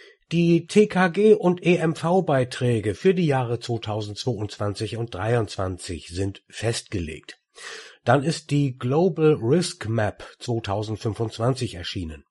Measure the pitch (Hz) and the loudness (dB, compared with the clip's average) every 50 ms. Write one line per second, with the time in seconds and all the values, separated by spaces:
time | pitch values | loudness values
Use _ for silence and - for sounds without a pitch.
0 | - - _ _ _ - 165 170 170 170 170 165 170 - - 208 214 - - 185 | -20 -20 _ _ _ -2 0 2 4 4 4 4 2 4 6 6 6 6 4 2
1 | 185 175 160 196 214 214 208 - 175 180 180 180 - 170 180 160 160 165 156 - | 2 2 4 4 6 6 6 6 6 2 2 2 2 2 2 4 2 0 -2 -2
2 | 160 165 180 190 170 160 143 131 123 127 - - 127 123 120 110 98 107 95 - | 0 0 2 2 2 2 2 2 2 0 -2 -2 0 2 2 2 0 -2 -2 2
3 | - 190 185 180 175 147 135 131 123 117 120 117 - - 117 110 - 110 104 110 | 2 2 4 4 2 2 2 0 0 -2 -4 -4 -4 -4 -6 -4 -4 -4 -4 -4
4 | 104 104 104 - - 131 113 98 107 104 - - 104 104 101 - 113 104 120 110 | -6 -6 -10 -6 -6 -4 -4 -4 -6 -6 -6 -4 -4 -4 -2 -4 -6 -6 -6 -6
5 | 117 113 - 90 101 110 120 120 107 - - - 95 92 92 - - - 87 78 | -8 -6 -6 -4 -2 0 0 0 0 -2 -4 -4 -4 -4 -4 -6 -8 -10 -10 -10
6 | - - 85 92 98 98 98 - _ _ - - 107 117 117 - - _ - 92 | -10 -8 -6 -4 -4 -4 -6 -10 _ _ -10 -6 -4 -4 -4 -4 -8 _ -6 -6
7 | 80 76 78 - - - - _ _ _ _ - - - - - - - - _ | -6 -6 -10 -12 -16 -18 -20 _ _ _ _ -20 -18 -16 -16 -16 -18 -20 -20 _
8 | _ 117 127 143 131 165 - - - - 143 143 143 135 127 - - 123 135 160 | _ 2 2 2 2 -2 -4 -6 -4 -2 0 0 0 0 -2 -4 -4 -2 0 2
9 | 180 190 156 160 156 151 151 - 113 117 151 185 175 - - - - 107 113 113 | 2 2 2 2 4 4 4 2 2 2 2 2 0 -2 -6 -8 -6 -2 -2 0
10 | 107 98 - - - - - _ - - 117 117 - 104 98 107 107 107 110 - | -2 -2 -4 -8 -14 -20 -18 _ -6 -4 -4 -4 -4 -4 -4 -4 -4 -6 -6 -4
11 | - 113 101 - 117 107 - - 113 127 127 123 123 98 90 90 92 - - 98 | -4 -4 -4 -4 -4 -6 -4 -2 -2 -2 0 -2 -4 -6 -8 -10 -12 -10 -8 -8
12 | 87 78 78 71 - _ | -8 -8 -10 -14 -20 _